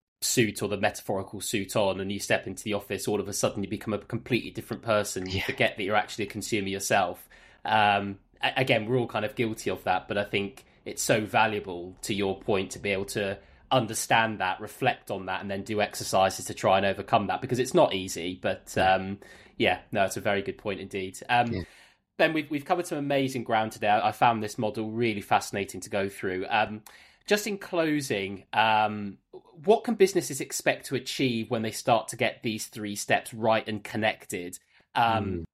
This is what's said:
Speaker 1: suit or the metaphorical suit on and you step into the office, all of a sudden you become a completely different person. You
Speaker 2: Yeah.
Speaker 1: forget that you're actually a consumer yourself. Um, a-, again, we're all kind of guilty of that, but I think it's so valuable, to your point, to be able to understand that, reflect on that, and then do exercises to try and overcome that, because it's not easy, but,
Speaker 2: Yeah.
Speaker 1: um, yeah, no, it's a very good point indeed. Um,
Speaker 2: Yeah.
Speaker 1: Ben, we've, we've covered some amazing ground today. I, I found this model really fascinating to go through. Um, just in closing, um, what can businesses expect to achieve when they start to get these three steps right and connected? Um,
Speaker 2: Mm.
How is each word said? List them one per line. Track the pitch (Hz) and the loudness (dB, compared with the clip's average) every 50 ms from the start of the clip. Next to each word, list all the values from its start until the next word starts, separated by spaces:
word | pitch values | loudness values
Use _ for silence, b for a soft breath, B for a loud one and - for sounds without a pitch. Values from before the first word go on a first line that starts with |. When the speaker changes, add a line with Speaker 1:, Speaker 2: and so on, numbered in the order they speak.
| _ _ _ _ | _ _ _ _
Speaker 1:
suit | - - - - 113 104 101 - 107 | -4 0 4 4 4 4 2 -2 -4
or | 98 | -2
the | 101 | 0
metaphorical | 95 101 104 - - - - 104 95 95 - - 98 | 0 0 0 0 -2 -4 -4 -4 -4 -4 -6 -10 -10
suit | - - - 104 95 - - | -6 -4 -2 -2 -2 -2 0
on | 117 104 98 92 95 | 2 2 2 0 0
and | 95 95 101 | -4 -4 -6
you | 98 | -6
step | - - 113 95 - | -2 0 0 0 0
into | 101 95 - - | -4 -10 -8 -4
the | 107 101 | -4 -4
office, | 101 - - 104 95 - - | -4 -2 -4 -6 -4 -2 0
all | 104 101 | 0 0
of | 95 101 | -2 -2
a | 101 | -2
sudden | - - 113 - 107 98 | 0 0 0 0 -2 -4
you | - | -6
become | 107 98 - 110 104 | -6 -6 -4 -4 -4
a | 101 | -4
completely | - - - 113 - - 123 110 - - | -4 -6 -8 -8 -2 0 0 0 0 -4
different | - 113 - - 113 - - | -8 -10 -10 -8 -10 -6 -2
person. | 117 107 104 101 - - 98 92 92 | 2 2 2 2 0 -4 -6 -6 -4
You | 95 95 | -4 -4
Speaker 2:
Yeah. | - | -4
Speaker 1:
forget | - 101 - 123 101 - | -2 0 2 2 2 2
that | - 98 | -2 -2
you're | 95 107 | 0 0
actually | 104 - - - - 104 | 0 0 0 -4 -6 -6
a | 98 | -6
consumer | - 107 95 - 117 104 98 98 | -6 -8 -6 -2 -2 -2 -2 -2
yourself. | 95 98 - - 113 101 92 87 92 - - B B B B B B B - | -4 -4 0 2 2 4 4 2 -2 -6 -14 B B B B B B B -2
Um, | - 110 110 104 104 101 101 101 101 98 - _ _ _ _ - | 2 4 6 6 6 6 4 2 -2 -6 -8 _ _ _ _ -4
a-, | 127 - | -2 0
again, | 135 131 127 123 113 107 | 2 2 4 4 2 2
we're | 110 127 127 | 2 0 0
all | 117 | 0
kind | - - 110 104 | 0 -2 -2 -4
of | 107 - | -2 -2
guilty | - 120 110 110 - - 101 | -2 -2 -2 -2 -4 -4 -4
of | 92 90 - | -4 -2 0
that, | 98 90 92 - - | 0 0 0 0 -2
but | - 101 | -2 -2
I | 104 | -2
think | - - 101 101 98 - - b b b b b | 0 -2 -2 -2 -4 -6 -12 b b b b b
it's | - 98 - - | -12 -8 -4 0
so | - 131 110 107 | 2 2 2 2
valuable, | 98 - 113 110 110 107 104 98 98 87 87 87 92 92 - - | 2 2 4 4 4 2 -2 -4 -6 -8 -8 -10 -12 -12 -10 -6
to | - 107 | -4 -2
your | 98 98 95 95 - | 0 0 0 0 -2
point, | - - 107 95 95 - - | -2 0 0 0 0 -2 -6
to | - | -6
be | - 101 | -4 -2
able | 98 95 98 | -2 -2 -2
to | - - 107 101 98 98 98 b b b b b _ | -4 -4 -2 -2 -2 -4 -6 b b b b b _
understand | 131 127 113 104 110 - - - 127 113 113 110 107 95 | 2 2 2 0 -2 -6 0 4 4 4 4 4 0 -2
that, | 92 92 95 - | -2 -2 -2 -4
reflect | 107 104 - - 135 123 107 - - - | -8 -12 -8 -2 0 0 0 0 -4 -8
on | 107 95 92 | -8 -6 -6
that, | 95 92 92 | -6 -6 -6
and | 95 101 | -4 -4
then | 98 101 95 | -6 -6 -4
do | - 107 104 | -2 0 0
exercises | 104 101 - - 104 - - 98 95 98 - - 101 | 0 0 -2 -4 -4 2 4 6 6 6 4 0 -6
to | - 104 | -8 -6
try | - - 107 95 | 0 4 6 6
and | 98 98 | 6 6
overcome | 98 95 - 95 - - 110 101 92 | 2 0 -2 0 2 2 2 2 2
that, | 92 - | -2 -4
because | - - 127 117 | -2 -2 0 0
it's | 127 127 - | 0 2 4
not | 175 147 - 98 | 6 6 6 4
easy, | 95 92 95 - 87 82 90 92 92 - | 0 -4 -4 -6 -6 -4 -4 -6 -4 -2
but, | 101 95 - - - - | -4 -4 -4 -6 -6 0
Speaker 2:
Yeah. | 107 92 92 95 | 2 4 4 4
Speaker 1:
um, | 95 95 95 98 98 B B B B B B B | 4 2 -2 -6 -8 B B B B B B B
yeah, | - 113 95 90 92 - - | 0 2 2 2 2 -2 -4
no, | - 104 98 | 0 0 0
it's | 95 - 104 | 0 0 -2
a | |
very | - 110 101 98 98 | -2 0 0 0 -2
good | 98 95 - | -4 -8 -8
point | - 107 98 - | -6 -6 -6 -6
indeed. | 98 95 - 98 95 95 95 - - - | -8 -8 -8 -6 -8 -8 -10 -10 -2 2
Um, | 123 120 120 117 104 | 2 2 2 2 0
Speaker 2:
Yeah. | 95 82 B B B B B B B _ _ _ - | -4 -4 B B B B B B B _ _ _ 2
Speaker 1:
Ben, | 170 160 160 | 2 2 2
we've, | 156 147 - | 0 -2 -2
we've | 156 143 135 | -4 -6 -2
covered | - 180 180 175 | 0 0 0 0
some | - 170 147 | -2 -4 -4
amazing | 143 143 143 139 135 131 135 123 110 | -2 0 2 2 2 0 -2 -4 -2
ground | - 117 110 110 110 - | 0 2 2 2 0 -2
today. | - 113 104 | -2 2 2
I, | 104 110 101 107 | 4 4 4 2
I | 107 | 2
found | - 139 123 117 110 107 | 4 4 4 4 4 0
this | 104 - - | -4 -4 -2
model | 113 107 104 117 110 110 | -2 -2 -2 -4 -4 -4
really | 110 113 120 117 104 101 98 | -2 0 0 0 0 -2 0
fascinating | - - 98 - - - 101 98 - - 92 | 2 2 2 2 0 -4 -4 -4 -4 -6 -10
to | - - | -10 -4
go | - 101 98 98 | -2 -2 -2 -2
through. | - - - 98 92 92 95 - | -4 -4 -4 -4 -4 -4 -2 0
Um, | 113 110 110 104 107 107 B B B B B B B B B | 0 0 0 0 -2 -8 B B B B B B B B B
just | - 208 208 - | 0 0 0 0
in | 226 202 | -2 -6
closing, | 196 - - 190 170 160 156 151 147 135 131 117 101 95 95 101 95 - _ - | -6 -6 -2 0 0 2 2 2 0 0 0 -2 -2 -2 -4 -6 -10 -12 _ 0
um, | 110 110 110 110 107 107 107 107 104 104 98 95 - _ _ - - - _ - 165 143 | 2 4 4 4 2 2 0 -2 -4 -6 -8 -10 -12 _ _ -20 -20 -20 _ -20 -2 2
what | 180 220 226 - | 4 4 4 4
can | 247 226 | 0 2
businesses | - 196 190 - 180 - - 143 135 | 4 4 4 4 2 0 0 -4 -6
expect | 151 - - - - 151 127 - - | -6 -6 -8 -2 0 0 0 0 -2
to | - 139 | -4 -4
achieve | 123 - - - - 143 127 117 113 110 - | -4 -4 -4 -2 0 2 2 2 0 -2 -2
when | 120 113 110 | -2 -2 -2
they | 110 | -4
start | - - - 131 120 110 - - | -4 -2 2 4 4 4 2 0
to | - | -4
get | 113 120 110 - - - | -2 -2 -2 -2 -2 -4
these | 120 107 107 - | -4 -4 -4 -6
three | - - 117 107 104 101 | -10 -10 -8 -8 -6 -6
steps | - - - 110 92 - - - | -6 -2 0 0 0 0 -4 -8
right | 110 110 110 110 110 104 | -2 2 2 2 2 2
and | 113 107 104 - | -2 -6 -8 -8
connected? | - - 110 107 107 - - - - 107 90 87 92 95 b b b b b b b - | -6 -4 -2 0 0 -2 -2 -6 -8 -8 -8 -8 -8 -12 b b b b b b b 0
Um, | 135 117 113 113 110 101 | 0 2 2 2 2 0
Speaker 2:
Mm. | 98 92 85 82 - | -2 -4 -6 -8 -4